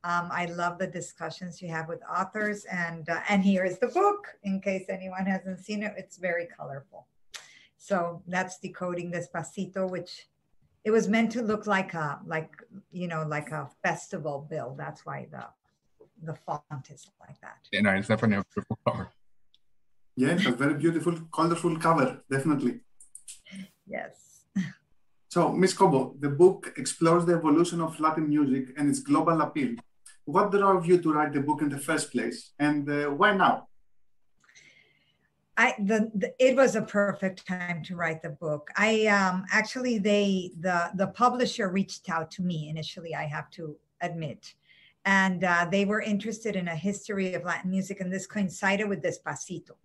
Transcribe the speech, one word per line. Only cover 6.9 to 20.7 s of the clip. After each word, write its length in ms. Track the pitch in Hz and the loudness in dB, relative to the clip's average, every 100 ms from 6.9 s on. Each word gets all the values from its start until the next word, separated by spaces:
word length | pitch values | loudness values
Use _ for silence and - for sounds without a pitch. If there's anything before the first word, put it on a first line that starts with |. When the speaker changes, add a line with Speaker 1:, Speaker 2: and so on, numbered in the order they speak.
| - - _ _ - - - _ _ | -20 -20 _ _ -20 -20 -20 _ _
Speaker 1:
So 440 | - 196 170 170 175 | -4 -2 -2 -6 -4
that's 320 | 180 185 - | -4 -4 -6
Decoding 520 | 185 180 180 175 175 | -12 -8 -6 -6 -6
Despacito, 800 | 170 170 175 156 - 185 196 190 | -6 -6 -8 -8 -8 -8 -4 -4
which 360 | 180 175 - - _ _ _ _ _ | -4 -10 -16 -20 _ _ _ _ _
it 60 | 220 | 2
was 180 | 220 185 | 2 4
meant 240 | 220 226 | 2 2
to 80 | 226 | 0
look 260 | 220 208 208 | -2 -2 0
like 280 | 190 190 | 0 0
a, 260 | 170 151 147 160 | -4 -4 -6 -6
like, 240 | 160 156 - - 196 _ | -6 -6 -16 -20 -20 _
you 160 | 180 175 | -10 -6
know, 160 | 160 156 | -6 -4
like 240 | 151 151 | -6 -6
a 200 | 156 139 _ | -8 -10 _
festival 640 | 185 160 - 185 151 143 147 | -2 -2 -6 -8 -6 -8 -8
bill. 240 | 156 123 139 | -8 -8 -10
That's 300 | 147 147 - | -12 -12 -12
why 200 | 139 123 | -12 -12
the, 160 | 131 117 _ _ _ _ _ - _ | -14 -16 _ _ _ _ _ -20 _
the 120 | 160 | -12
font 560 | 156 - 151 _ 143 - | -12 -8 -10 _ -14 -14
is 180 | 135 - _ | -20 -20 _
like 220 | - 139 | -20 -20
that. 260 | - - _ | -20 -20 _
Speaker 2:
Yeah, 80 | 98 | 2
no, 120 | 101 | 4
it's 160 | 95 98 | 2 2
definitely 340 | 110 113 101 | 2 4 2
a 20 | 98 | 0
beautiful 240 | - - - - | -8 -6 -4 -2
cover. 220 | - 92 _ - - - _ _ _ _ _ - - | -2 -8 _ -20 -20 -20 _ _ _ _ _ -14 0
Speaker 3:
Yeah, 160 | 135 | 2
it's 120 | 175 | 4
a 60 | 139 | 2
very 240 | 120 143 | 2 2